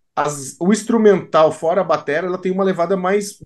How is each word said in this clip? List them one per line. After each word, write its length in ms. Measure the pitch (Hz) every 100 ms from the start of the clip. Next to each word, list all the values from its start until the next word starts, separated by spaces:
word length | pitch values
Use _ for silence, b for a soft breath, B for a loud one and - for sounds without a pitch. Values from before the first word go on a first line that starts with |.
| _ -
as, 380 | 147 143 135 -
o 140 | 175
instrumental, 800 | 220 - 233 214 180 - 156 156
fora 300 | 151 160 190
a 20 |
bateria, 420 | 170 151 - 151 180
ela 100 | 185
tem 120 | 185
uma 140 | 185
levada 320 | 196 170 170 190
mais 400 | 180 208 196 -